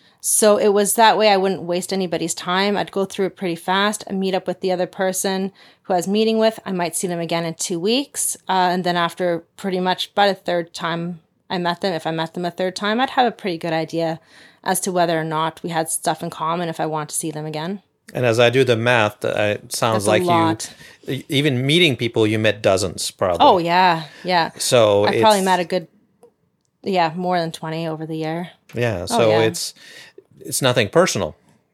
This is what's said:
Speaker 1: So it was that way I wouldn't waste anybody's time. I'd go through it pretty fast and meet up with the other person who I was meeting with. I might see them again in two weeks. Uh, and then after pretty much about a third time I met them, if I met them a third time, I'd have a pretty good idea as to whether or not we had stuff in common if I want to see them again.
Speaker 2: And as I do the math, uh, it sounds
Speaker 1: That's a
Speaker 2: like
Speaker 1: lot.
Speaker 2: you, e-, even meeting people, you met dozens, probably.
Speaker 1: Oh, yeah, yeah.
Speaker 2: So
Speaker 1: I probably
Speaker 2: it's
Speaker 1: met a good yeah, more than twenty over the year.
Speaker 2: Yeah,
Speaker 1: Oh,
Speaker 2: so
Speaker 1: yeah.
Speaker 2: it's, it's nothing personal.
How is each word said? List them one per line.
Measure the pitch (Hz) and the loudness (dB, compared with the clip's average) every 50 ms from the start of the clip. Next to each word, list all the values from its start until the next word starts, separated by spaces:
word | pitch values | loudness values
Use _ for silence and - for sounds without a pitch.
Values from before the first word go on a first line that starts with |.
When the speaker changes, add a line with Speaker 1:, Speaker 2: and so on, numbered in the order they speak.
| _ _ _ _ | _ _ _ _
Speaker 1:
So | - - - - 220 214 208 208 | -4 -2 0 4 4 6 6 6
it | - 214 | 4 4
was | 196 208 202 196 - | 4 4 2 2 4
that | - 226 220 180 | 6 6 6 6
way | 185 214 214 | 6 4 4
I | 202 190 | 4 4
wouldn't | 185 196 190 151 | 2 0 -2 -2
waste | - 170 175 180 180 - 190 | -4 -4 -4 -4 -4 -4 -4
anybody's | 190 190 170 170 160 160 165 - | -4 -2 -2 -2 -4 -4 -4 -6
time. | - - 185 180 190 196 208 202 | -6 -4 -2 0 0 2 0 0
I'd | 185 170 - | -2 -4 -2
go | - 202 190 | -2 -4 -4
through | 190 - - 196 | -2 -2 -4 -4
it | 185 - | -4 -4
pretty | - 202 180 165 | -6 -6 -6 -6
fast | 165 - - 185 196 202 208 208 - - | -4 -2 0 0 2 2 0 -2 -4 -8
and | - - 190 | -6 -4 -4
meet | 190 190 185 | -2 -2 -2
up | 185 185 | -2 -2
with | - 175 - | -4 -6 -4
the | - 190 | -2 -2
other | 180 175 180 | -2 -2 -2
person | 175 - - 190 190 185 - - 196 190 190 190 190 - _ - - _ _ _ | -4 -4 -2 -2 -2 -2 -2 -4 -2 -2 -4 -4 -6 -8 _ -20 -20 _ _ _
who | - 196 | -2 -2
I | |
was | 175 165 | -2 0
meeting | 190 202 214 220 220 220 220 | 0 0 0 2 2 2 2
with. | 220 220 220 - - | 2 2 0 -2 -6
I | - | -6
might | 190 180 175 165 - | -4 -4 -4 -4 -4
see | - - | -4 -4
them | 180 175 170 | -4 -4 -4
again | 170 160 170 165 170 | -4 -2 -2 -2 -2
in | 165 160 | -4 -6
two | - - - 190 165 | -6 -6 -6 -4 -2
weeks. | 170 214 233 269 285 - - - - - - - _ - | 0 0 0 0 -2 -4 -6 -6 -6 -6 -6 -8 _ -2
Uh, | 185 190 180 180 | 0 2 2 2
and | 175 185 170 | 0 0 0
then | 175 175 175 | 0 0 0
after | 170 170 - - 185 175 170 165 - _ _ | 0 -2 -2 -2 -2 -2 -2 -2 -6 _ _
pretty | - - 202 185 185 | -8 -6 -4 -2 -2
much | 180 185 180 - - - | 0 -2 -2 -2 -6 -4
about | _ 202 202 202 | _ 2 2 2
a | 190 | 2
third | 190 _ - 175 175 165 170 - | -2 _ -4 -4 -4 -4 -6 -8
time | - 185 165 165 170 170 175 175 160 _ _ _ _ _ - | -8 -6 -4 -4 -4 -6 -8 -8 -12 _ _ _ _ _ -6
I | 190 | -6
met | 180 175 175 175 - | -2 -2 -2 -2 -2
them, | - 196 170 | -2 -4 -4
if | 160 - | -4 -4
I | 160 | -4
met | 165 160 160 160 - | -4 -4 -4 -6 -6
them | 185 180 | -6 -6
a | 170 | -6
third | 170 - 185 185 185 | -4 -4 -4 -4 -4
time, | - 208 208 214 240 | -4 -4 -2 0 0
I'd | 269 269 | -2 0
have | - 269 247 | 2 0 0
a | 233 | 0
pretty | - - - 196 170 | -2 -4 -6 -6 -6
good | 165 170 170 | -4 -4 -4
idea | 160 160 160 156 - 165 165 160 160 156 - _ - - - - _ _ | -2 -2 -4 -4 -4 -2 -2 -2 -4 -6 -12 _ -20 -20 -20 -20 _ _
as | - - 190 185 | -4 -2 -2 -2
to | - 202 | -2 -2
whether | 180 180 170 170 170 160 | 0 2 2 2 0 -2
or | 156 | -2
not | 160 156 156 160 160 - - | -2 -2 -2 -2 -2 -4 -6
we | - 180 | -8 -4
had | 165 160 160 - | -4 -4 -4 -4
stuff | - - - 175 156 - | -6 -4 -4 -4 -4 -4
in | 175 170 | -6 -10
common | - - 156 160 170 180 175 165 | -8 -6 -4 -4 -4 -4 -4 -6
if | 160 - | -4 -4
I | 160 | -4
want | 156 156 156 151 147 | -4 -4 -6 -6 -6
to | - | -6
see | - - 160 | -6 -6 -6
them | 143 151 151 | -8 -8 -8
again. | 156 156 151 156 180 202 196 - _ _ _ _ - | -8 -8 -8 -6 -8 -8 -10 -12 _ _ _ _ -10
Speaker 2:
And | - - 123 | -4 0 0
as | 120 113 117 | 2 4 4
I | 120 120 | 4 4
do | 117 135 131 | 4 2 2
the | 120 120 | 2 0
math, | 110 117 120 123 117 107 104 - - - | 2 2 2 2 2 2 0 -2 -4 -4
uh, | - 92 98 107 104 104 | -4 -2 0 0 -2 -2
it | - - 120 | -4 -6 -10
sounds | - - 131 117 110 107 98 | -6 -2 0 0 0 0 2
Speaker 1:
That's | |
a | 107 | 2
Speaker 2:
like | 107 110 180 | 2 2 2
Speaker 1:
lot. | 175 170 165 165 165 160 - - - - - - - - _ - | 2 2 2 2 0 -2 -4 -8 -12 -14 -20 -20 -20 -20 _ -10
Speaker 2:
you, | - 139 | -8 -8
e-, | 131 - - | -8 -6 -2
even | 143 135 143 156 131 120 131 | -2 0 2 2 0 0 0
meeting | 139 151 175 180 156 123 | 2 4 4 4 2 2
people, | - 127 117 - 113 110 | 0 -2 -2 2 2 2
you | 107 110 110 | 2 2 2
met | 110 107 104 107 | 2 0 0 2
dozens, | - 107 95 95 101 87 80 - - - | 2 2 2 2 0 -4 -6 -6 -8 -10
probably. | - - 104 92 87 87 - | -4 -2 0 0 2 6 6
Speaker 1:
Oh, | 269 214 180 | 6 6 4
yeah, | 165 170 170 180 190 180 165 165 156 147 - - - | 2 2 2 4 4 4 2 0 -4 -10 -16 -10 -4
yeah. | 175 180 170 160 - - - | 0 0 0 0 0 -4 -6
Speaker 2:
So | - - 135 123 110 104 101 101 104 | -2 2 4 6 6 6 6 4 4
Speaker 1:
I | 107 - 117 | 2 2 4
probably | 160 220 214 196 | 4 4 4 4
Speaker 2:
it's | 190 | 4
Speaker 1:
met | 190 185 180 | 2 2 0
a | 175 | 0
good | 165 190 185 170 - _ _ _ _ _ _ - _ _ _ _ _ _ _ _ _ _ _ | -2 -4 -4 -4 -8 _ _ _ _ _ _ -20 _ _ _ _ _ _ _ _ _ _ _
yeah, | - 202 190 180 165 160 156 | -6 -2 0 2 2 0 0
more | 180 180 180 180 175 | -2 -2 0 0 0
than | 165 165 | -2 -4
twenty | 165 - - 160 156 160 165 | -6 -8 -8 -8 -6 -6 -6
over | 160 160 156 160 | -6 -6 -8 -8
the | 156 160 | -8 -6
year. | 156 156 156 160 170 175 160 - _ _ - - | -6 -4 -4 -4 -6 -8 -10 -14 _ _ -12 -4
Speaker 2:
Yeah, | 117 120 113 107 87 | -2 -2 -2 -2 -4
Speaker 1:
Oh, | 87 | -4
Speaker 2:
so | - 240 - 120 110 | -2 0 2 4 4
Speaker 1:
yeah. | 107 113 | 4 4
Speaker 2:
it's, | 113 113 170 - - - - - - - - - - - _ - - _ _ - | 2 2 0 -4 -8 -10 -12 -16 -20 -20 -20 -20 -20 -20 _ -20 -20 _ _ -16
it's | - 160 131 - | -10 -8 -4 0
nothing | 143 127 123 127 110 95 | 0 2 2 2 0 2
personal. | - 165 185 180 - 107 90 76 - _ _ _ _ _ _ _ | 4 2 2 4 0 -2 -4 -4 -6 _ _ _ _ _ _ _